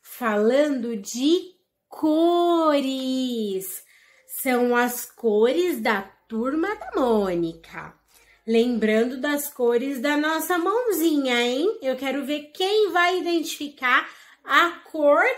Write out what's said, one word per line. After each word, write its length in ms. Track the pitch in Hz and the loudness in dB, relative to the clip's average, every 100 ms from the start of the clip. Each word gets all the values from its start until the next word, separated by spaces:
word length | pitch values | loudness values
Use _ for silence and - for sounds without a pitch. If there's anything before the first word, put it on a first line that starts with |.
falando 960 | - - 240 208 214 262 302 269 233 226 | -20 -6 -2 2 2 4 2 0 -4 -6
de 560 | 202 233 277 359 370 _ _ _ _ | -8 -2 2 2 0 _ _ _ _
cores. 2000 | - 311 311 339 349 349 339 320 285 269 262 262 262 254 233 208 190 185 - - _ _ _ _ | -4 0 4 4 4 4 4 4 2 0 -4 -2 -2 -2 -4 -4 -4 -8 -14 -18 _ _ _ _
São 500 | - 269 247 247 240 | -6 -2 2 2 2
as 280 | 240 240 | 0 -2
cores 760 | - - 233 208 233 311 359 262 | -12 -4 0 2 2 2 0 0
da 220 | 226 208 190 _ _ | -2 -2 -4 _ _
Turma 480 | 226 247 311 370 427 | -4 -2 -2 -4 -6
da 160 | 719 | -6
Mônica. 960 | 415 254 220 196 175 165 165 - 170 156 - _ _ _ _ - | -2 2 2 0 -2 -4 -6 -16 -16 -16 -20 _ _ _ _ -2
Lembrando 760 | 226 247 233 214 220 247 262 | 2 2 2 2 2 0 -2
das 320 | 294 294 285 | -4 -2 -4
cores 480 | - 240 240 269 277 | -2 2 2 0 -4
da 160 | 285 294 | -2 0
nossa 400 | 302 320 311 359 | 0 -2 -2 -2
mãozinha, 800 | 359 440 480 349 330 302 262 240 | 0 0 0 0 2 0 0 0
hein? 360 | 240 254 359 440 | 0 0 -2 -2
Eu 140 | 262 254 | -4 -4
quero 280 | 269 269 | -4 -4
ver 280 | 254 294 294 | -4 -6 -8
quem 380 | - 381 427 415 | -4 0 2 2
vai 260 | 349 349 370 | 2 0 0
identificar 920 | 339 339 302 - 294 - 254 262 320 - - - | -2 -2 -4 -8 -12 -6 0 0 -2 -16 -20 -20
a 260 | - 277 339 339 - | 0 2 2 -2 -12
cor 320 | 320 294 302 427 | 2 4 6 4